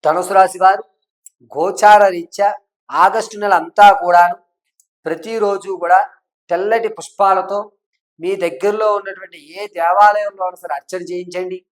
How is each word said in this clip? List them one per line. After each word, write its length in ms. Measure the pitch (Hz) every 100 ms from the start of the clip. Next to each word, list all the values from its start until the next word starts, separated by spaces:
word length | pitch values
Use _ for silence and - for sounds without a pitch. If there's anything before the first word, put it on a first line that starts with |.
| 151
ధనుసు 280 | 165 185
రాశి 260 | 196 185 180
వారు 240 | 185 208 - _ _ _ _ _
గోచార 640 | 120 135 180 180 208 208 202
రీత్యా 460 | 175 170 - 202 208 _ _ _
ఆగస్టు 460 | 143 190 220 214 208
నెల 160 | 208
అంతా 400 | 180 165 - 208
కూడాను 420 | 190 175 175 175 175 _ _ _ _ _ _ 160
ప్రతిరోజు 680 | 165 208 226 208 196 190
కూడా 380 | 185 170 180 - _ _ _ _
తెల్లటి 380 | 175 202 226 220
పుష్పాలతో 840 | 220 - _ 196 190 185 202 208 _ _ _ _ _
మీ 160 | 170 196
దగ్గరలో 600 | 175 165 196 214 214 202
ఉన్నటువంటి 600 | 196 180 190 170 147 180
ఏ 100 | 208
దేవాలయంలో 800 | 170 165 190 208 208 208 196 185
అయినా 100 | 180
సరే 200 | 175 143
అర్చన 260 | _ 185 175
చేయించండి. 540 | 180 180 180 185 185 _